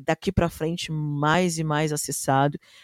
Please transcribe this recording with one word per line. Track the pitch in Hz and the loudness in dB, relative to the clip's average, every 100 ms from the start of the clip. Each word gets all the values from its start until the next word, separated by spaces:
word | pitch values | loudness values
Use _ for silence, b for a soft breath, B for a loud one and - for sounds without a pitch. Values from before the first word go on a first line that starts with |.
daqui | 135 160 - | -4 -2 -2
pra | - 170 | 0 -2
frente | - 156 175 - | -2 -4 -4 -4
mais | 156 147 143 151 170 185 160 | -4 -2 0 2 4 2 0
e | |
mais | 156 147 156 | -2 0 0
acessado. | 147 - - - 135 143 - b b | -2 -6 -4 2 4 4 0 b b